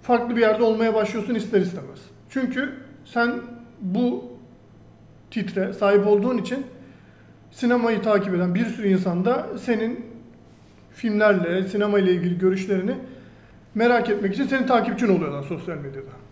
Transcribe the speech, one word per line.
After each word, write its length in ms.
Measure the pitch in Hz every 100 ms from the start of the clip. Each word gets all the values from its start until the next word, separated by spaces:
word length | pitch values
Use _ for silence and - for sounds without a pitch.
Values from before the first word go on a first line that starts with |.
farklı 340 | - 240 240 233
bir 60 |
yerde 220 | 226 220
olmaya 300 | 233 220 226
başlıyorsun 420 | 220 208 226 254 226
ister 260 | - 208
istemez. 380 | 180 180 139 - - - -
Çünkü 440 | 262 254 - 277 - - - -
sen 260 | 233 240 240 - - - -
bu 420 | 190 202 247 - - - - - - - - - - - -
titre 420 | 226 180 196 190
sahip 340 | 196 202 202 202
olduğun 300 | 208 233 240
için 280 | 180 269 - - - - - - - - -
sinemayı 500 | - 240 247 233 220
takip 320 | 214 202 196
eden 220 | 175 180 175
bir 100 | 233
sürü 220 | - 202
insan 380 | 185 185 175 196
da 220 | 262 - -
senin 480 | - 220 220 - - - - - - - - - -
filmlerle, 720 | - 233 208 214 190 170 180 185
sinema 320 | 208 208 202
ile 140 | 190
ilgili 240 | 180 175 175
görüşlerini 580 | 185 190 190 190 196 262 - - - - - - - 214
merak 340 | 240 240 233
etmek 240 | 202 196
için 140 | 185 277
senin 200 | 269 254
takipçin 500 | 240 240 208 233 180
oluyorlar 260 | 151 143
sosyal 340 | 139 165 - 156
medyada. 340 | 143 135 135 - -